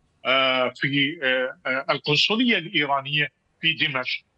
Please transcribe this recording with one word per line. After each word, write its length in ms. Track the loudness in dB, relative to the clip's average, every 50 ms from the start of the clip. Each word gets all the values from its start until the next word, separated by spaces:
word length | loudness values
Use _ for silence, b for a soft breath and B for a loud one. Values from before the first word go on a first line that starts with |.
| _ _ _ _ -2
آه، 480 | 0 2 2 4 2 2 2 0 0 -2
في، 440 | -4 -4 -2 0 0 0 0 -2 -2 0
آه، 460 | 0 0 0 0 -4 -6 _ -6 -4
آه، 160 | -4 -2 0 -2
القنصلية 680 | -2 -2 0 0 2 2 2 2 2 2 2 2 2
الإيرانية 720 | 0 0 -2 0 0 0 2 0 -2 -2 -2 -2 -2 -2 -2 _ _ _ _ _ -4
في 120 | -2 -2 0
دمشق. 500 | 0 -2 -2 -2 -4 -4 -4 -6 -8 _ _ _